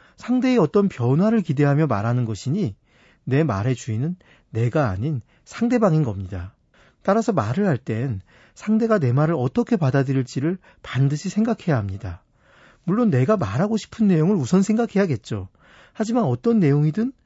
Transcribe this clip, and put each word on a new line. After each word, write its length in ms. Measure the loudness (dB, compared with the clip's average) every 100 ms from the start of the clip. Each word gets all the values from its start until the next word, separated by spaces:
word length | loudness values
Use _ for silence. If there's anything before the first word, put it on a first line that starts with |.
| _ -10
상대의 400 | -2 0 2 2
어떤 320 | 2 2 0
변화를 520 | 2 2 2 4 2
기대하며 460 | 0 0 2 2 2
말하는 380 | 0 0 0 -2
것이니 500 | -4 -4 -2 -4 -6 _ _ _ _
내 200 | -2 0
말의 320 | 0 0 -2 -4
주인은 420 | -4 -4 -4 -8 _ _ _
내가 400 | -2 0 0 -2
아닌 320 | -2 -4 -6 -8 _ -14
상대방인 580 | -4 0 2 2 2
겁니다. 500 | 0 -4 -8 -10 -12 -16 _ _ _ _
따라서 300 | -2 0 0
말을 360 | -2 -2 0 0
할 100 | -2
땐 440 | -4 -4 -4 -6 -12 _ _ -10
상대가 420 | -2 0 2 2
내 140 | 2
말을 220 | 2 2 0
어떻게 400 | -2 -2 0 0
받아들일지를 800 | 2 0 0 -2 -2 -4 -4 -4 _ _
반드시 460 | -6 0 0 0 -4
생각해야 480 | -2 -2 -2 0 -2
합니다. 460 | -2 -8 -10 -12 _ _ _ _ -20 _
물론 260 | -4 0 2
내가 280 | 2 2 0
말하고 400 | 0 -2 -2 -2
싶은 300 | -6 0 2
내용을 280 | 4 2 2
우선 260 | 2 2
생각해야겠죠. 840 | 2 0 0 0 0 -2 -6 -10 -10 _ _ -20 -12
하지만 320 | -6 -2 0 0
어떤 340 | 0 2 2
내용이든 540 | 4 4 2 0 -4 -6